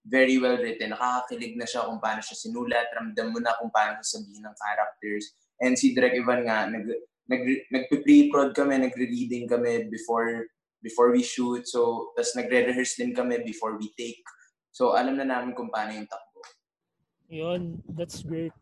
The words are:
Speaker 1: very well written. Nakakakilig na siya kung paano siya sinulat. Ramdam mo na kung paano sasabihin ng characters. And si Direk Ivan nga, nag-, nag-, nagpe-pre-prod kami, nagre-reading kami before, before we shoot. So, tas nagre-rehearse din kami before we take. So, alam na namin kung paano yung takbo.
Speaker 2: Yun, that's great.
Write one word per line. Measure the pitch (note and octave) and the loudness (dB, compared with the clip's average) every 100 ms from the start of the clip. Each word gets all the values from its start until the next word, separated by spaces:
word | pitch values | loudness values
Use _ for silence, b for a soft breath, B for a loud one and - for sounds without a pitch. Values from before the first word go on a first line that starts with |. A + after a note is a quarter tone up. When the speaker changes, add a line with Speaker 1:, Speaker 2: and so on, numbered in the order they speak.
Speaker 1:
very | A2 C3 C3 C3 | -2 4 6 6
well | B2+ B2 | 4 2
written. | A#2+ A2+ A2 | 0 -4 -6
Nakakakilig | A2+ B2 B2 - A#2+ A#2 A#2 | -2 0 0 -4 -8 -8 -8
na | |
siya | A#2 B2 A2 | -6 -4 -4
kung | A2 | -4
paano | A2 G#2+ | -4 -4
siya | - - | -8 -12
sinulat. | A2+ A#2 A#2+ A#2+ A#2+ | -10 -8 -2 -2 -2
Ramdam | A#2 A2+ G#2+ A2+ | -6 -6 -4 -4
mo | A#2 | -2
na | A#2 A2+ | -2 -2
kung | A#2 | 0
paano | - G#2+ G#2+ | 0 0 -2
sasabihin | - A2 G2+ G#2 | -8 -10 -12 -16
ng | G#2+ G#2 | -18 -8
characters. | G#2 G#2+ G#2 - G#2+ G#2 - _ _ _ | -4 -2 -2 -4 -6 -6 -8 _ _ _
And | B2+ B2+ | 0 4
si | C3+ | 4
Direk | B2 B2 B2 | 4 2 2
Ivan | A#2+ B2 | 2 0
nga, | A#2 A2 G#2 | 0 0 0
nag-, | A2 G#2+ D#3+ - _ - | -4 -6 -8 -10 _ -4
nag-, | B2+ B2 C3+ - | -2 0 -2 -2
nagpe-pre-prod | C3 C3 C#3 C#3+ D3 C#3+ D3 C3+ | -4 -2 0 8 10 10 4 2
kami, | - C#3 C3+ | 2 2 2
nagre-reading | B2+ B2 B2 B2 B2 B2 A#2+ | 0 0 -2 -2 -4 -4 0
kami | A#2+ A#2+ A#2 A2 | 0 2 0 -4
before, | A2 - A#2 A#2 A#2 A2+ _ _ _ | -8 -2 0 0 -2 -8 _ _ _
before | A2+ A#2+ B2 | -6 6 6
we | B2 | 6
shoot. | A#2+ - B2 A#2+ | 2 -2 -2 -2
So, | - A#2+ A#2 A2+ - A#2 | -2 2 2 0 -4 -2
tas | A#2+ | -2
nagre-rehearse | B2+ A2 B2 B2 B2 A#2+ - | -2 2 4 4 2 -2 -2
din | B2 | -4
kami | B2 B2 A#2+ A2+ | -2 -2 -2 -4
before | G#2+ A2 G#2+ | -6 -6 -6
we | G#2+ | -8
take. | - A#2+ A#2 - b b _ _ | -10 -12 -12 -20 b b _ _
So, | - B2 A#2 | 0 2 4
alam | C3 | 2
na | C3+ | 0
namin | C3+ B2+ B2 | -2 -2 -4
kung | B2 A2+ | -8 -6
paano | A2 G#2+ | -4 -4
yung | G#2+ G#2 | -8 -12
takbo. | G2 - - - _ _ _ _ _ _ _ | -14 -18 -20 -20 _ _ _ _ _ _ _
Speaker 2:
Yun, | _ D#3+ E3 F3+ F3 E3 - D#3+ | _ -8 -4 -4 -6 -10 -12 -10
that's | E3+ - | -8 -10
great. | - D#3+ E3 - | -8 -6 -6 -8